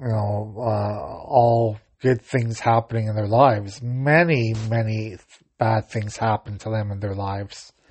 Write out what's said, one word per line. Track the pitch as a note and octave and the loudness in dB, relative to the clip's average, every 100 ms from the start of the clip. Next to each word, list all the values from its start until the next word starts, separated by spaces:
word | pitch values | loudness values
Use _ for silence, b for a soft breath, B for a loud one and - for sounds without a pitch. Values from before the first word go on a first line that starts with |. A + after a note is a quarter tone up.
you | B2+ | -2
know, | A2 G#2 G#2 G#2+ G#2 | -2 0 -2 -6 -6
uh, | A#2+ G#2 G#2 G#2 - - | -2 0 -2 -4 -8 -12
all | - C#3 A#2 A#2 A2+ G#2+ _ _ | 0 4 6 6 2 -2 _ _
good | C3 A#2+ | 0 0
things | - C3+ A#2 A2 | 0 -2 -2 -2
happening | A#2+ A2+ - A2+ G#2+ | 2 2 2 -4 -2
in | G#2+ | -2
their | G#2 | 2
lives. | A2+ C#3 G#2+ G2+ G2+ | 6 6 4 -2 -10
Many, | A#2+ B2+ C3+ D#3 E3+ D3 A2+ A2+ A2 | -6 -2 4 4 4 2 0 -2 -2
many | A#2 A2 A2 A2 | -2 0 -2 -6
th-, | F2+ _ _ _ - | -10 _ _ _ -2
bad | A2+ A2 - | 2 2 0
things | A#2 G#2+ - | -6 -6 -4
happened | A2 G#2+ - G2+ | -2 -2 -4 -12
to | A2 | -6
them | A2 G#2 | -4 -4
in | G2+ | -6
their | G2+ G2 | -6 -6
lives. | G2 G2+ G2+ - - _ B | -6 -6 -10 -14 -20 _ B